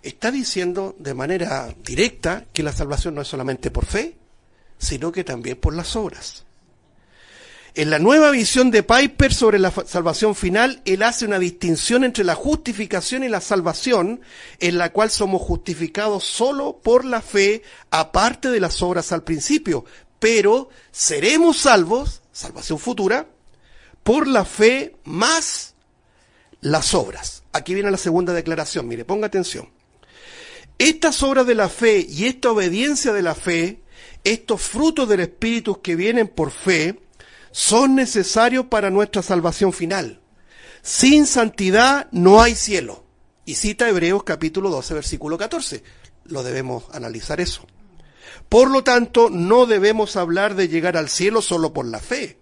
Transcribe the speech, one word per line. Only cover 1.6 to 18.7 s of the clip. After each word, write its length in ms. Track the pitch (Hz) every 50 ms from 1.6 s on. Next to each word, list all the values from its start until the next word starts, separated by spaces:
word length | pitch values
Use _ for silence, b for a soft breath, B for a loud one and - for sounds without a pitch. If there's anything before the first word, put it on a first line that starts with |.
| 127 117 - - -
directa 600 | - 120 127 202 240 - - - 165 175 196 - - -
que 100 | - 156
la 80 | 151
salvación 440 | 139 - 151 139 143 135 - 180 156
no 60 | 143
es 60 | 143 -
solamente 420 | - 131 131 131 131 127 - -
por 160 | - - -
fe, 300 | - - 196 254 339 339 _ _ _ _ _ _ _ _ _ _ _ - -
sino 340 | - - 156 131 127 170
que 140 | 170 185 180
también 320 | - 139 120 113 - 123 123
por 180 | - 156 147
las 220 | 165 175 - - 233
obras. 480 | 214 175 - - - - - - - - _ _ _ _ _ _ _ _ _ B B B B B B B B B B B B B B B B
En 160 | - 156 156
la 80 | 156 151
nueva 320 | 160 208 269 311 311 294
visión 400 | 285 254 220 - - 254 254 254
de 100 | 226 220
Piper 500 | 196 - 226 247 277 277 - - 285 269
sobre 280 | - - 247 220 208 202
la 100 | 185 185
fa-, 160 | 170 - 180
salvación 480 | - - 180 170 170 156 - 214 214 208
final, 480 | - - 185 180 208 233 262 262 - -
él 180 | - 185 196 214
hace 220 | 233 240 - 247
una 120 | 214 208 190
distinción 640 | 180 175 175 - - 175 165 156 - - 226 247 262
entre 200 | 254 240 - 202
la 100 | 175 165
justificación 920 | - - 277 302 311 - - 226 196 220 180 208 185 175 - 254 262 269
y 60 | 254
la 100 | 220 185
salvación, 840 | - - 220 190 175 175 - - - 254 247 214 170 185 233 254 B B B B B B B B
en 200 | - 175 175 175
la 120 | 175 170
cual 200 | - 196 214 226
somos 320 | - - 214 190 190 180 -
justificados 800 | - 175 165 - - 175 147 165 156 - 202 208 220 208 190 -
solo 560 | - - - 220 262 285 277 277 - - -
por 240 | _ - 233 254 254
la 160 | 262 247 226
fe, 400 | 220 - - 208 196 196 214 226 B B B B B B
aparte 580 | - 156 160 - - 185 196 233 240 - - 269
de 100 | 247 226
las 220 | 185 165